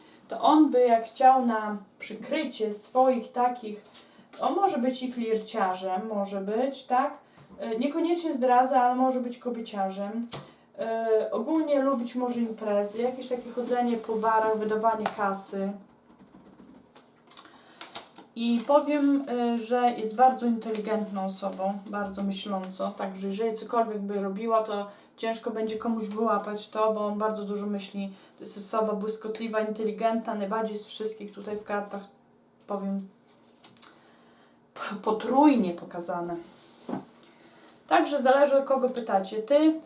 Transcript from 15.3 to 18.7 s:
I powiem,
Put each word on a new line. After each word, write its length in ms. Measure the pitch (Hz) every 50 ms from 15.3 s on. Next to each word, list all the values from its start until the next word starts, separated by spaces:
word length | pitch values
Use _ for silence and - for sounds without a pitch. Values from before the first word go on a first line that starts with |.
| 190 190 - - - 196 196 196 202 202 - - - _ _ _ - _ - - - - - - - - - - - - - _ _ - - _ _ _ _ - - - - - - - - - - - - - - - - - - - - - _
I 260 | 233 233 233 240 233 -
powiem, 600 | -